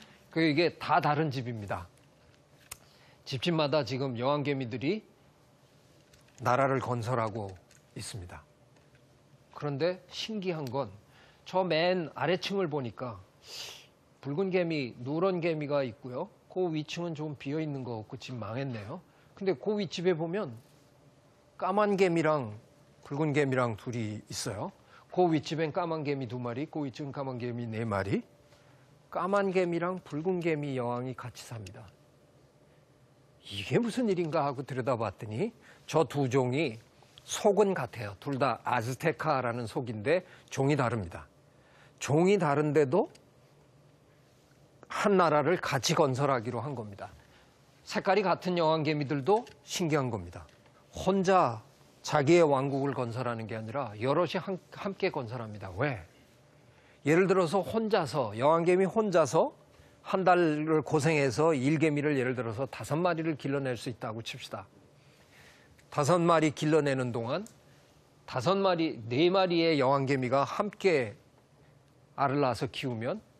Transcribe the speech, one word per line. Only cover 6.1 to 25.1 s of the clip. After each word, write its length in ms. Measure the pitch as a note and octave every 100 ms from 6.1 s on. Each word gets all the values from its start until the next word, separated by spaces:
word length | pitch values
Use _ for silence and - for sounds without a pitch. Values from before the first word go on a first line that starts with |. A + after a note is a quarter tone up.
| - _ -
나라를 380 | A#2+ B2 A#2+ C3+
건설하고 720 | A2+ A#2+ A2+ B2+ A2+ G#2+ G2 F#2+ - - _ -
있습니다. 480 | G#2+ A2 F2+ - - _ _ _ _ _ _ _ _ _ _
그런데 480 | - D3 C3+ E3+ F#3 -
신기한 560 | - - G#3+ F3+ D#3+ C3
건 200 | G2 F#2+ G2 - - - _
저 200 | - F#3
맨 460 | F#3 D#3 F3 F#3 D3+
아래층을 540 | - D3 E3+ - G3 F3
보니까 520 | D3 A#2+ - B2+ G2 F#2+ _ - - - - - _ _ _
붉은 260 | C3+ D3 G3
개미, 440 | F#3 E3+ D#3 B2 -
누런 400 | B2 D#3 G3 F3+
개미가 420 | E3+ D#3 C#3+ C#3+
있고요. 480 | C3 G#2+ C3 B2+ F#3+ _ -
그 240 | F#3+ F#3
위층은 420 | D#3 D3+ E3+ F3
좀 220 | D3 D#3 C#3+
비어 220 | C3+ D#3
있는 240 | D#3 C3+
것 120 | B2+ A2+
같고 180 | G#2+ B2
집 200 | - B2
망했네요. 640 | G#2 A#2 C#3 A2+ G2+ F3 - _ _
근데 180 | - F#3+
그 240 | F3 G3 G#3
윗집에 360 | F#3+ - F3
보면 420 | D#3+ E3 F#3+ E3 A2+ - _ _ _ - _ _ _ _ -
까만 380 | F3+ G3 G#3 F#3+
개미랑 600 | F#3+ E3+ D#3 D3+ A2+ G#2+ - _ _ _
붉은 280 | - C#3+ D#3
개미랑 420 | C#3+ C#3 B2+ A#2+ G#2
둘이 460 | - A#2+ G#2+ G#2 -
있어요. 420 | - C3 G#2+ E3 - _ - -